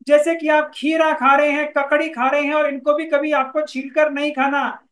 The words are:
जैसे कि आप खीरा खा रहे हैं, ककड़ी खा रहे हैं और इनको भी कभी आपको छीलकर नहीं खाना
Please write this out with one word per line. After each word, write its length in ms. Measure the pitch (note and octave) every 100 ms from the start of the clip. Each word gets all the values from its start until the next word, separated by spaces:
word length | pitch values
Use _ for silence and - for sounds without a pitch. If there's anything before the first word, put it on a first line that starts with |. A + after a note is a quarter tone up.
| -
जैसे 280 | D4 D#4
कि 140 | E4 D#4
आप 200 | D4+ D4+
खीरा 380 | - D4 D#4+ D#4
खा 200 | D4 C#4 C#4
रहे 140 | D4
हैं, 200 | D4 D4
ककड़ी 360 | C#4+ C#4 D4 D#4
खा 180 | A#3 C4
रहे 140 | D4
हैं 120 | C#4+
और 140 | D4+ D4
इनको 260 | C4+ D4
भी 120 | D4+ D#4+
कभी 260 | C#4+ D4+
आपको 260 | C#4+ C4 D4+
छीलकर 480 | D4+ C4 C4+ D#4 D4+
नहीं 220 | C#4+ D4
खाना 460 | C#4+ C#4 C#4 A#3 - _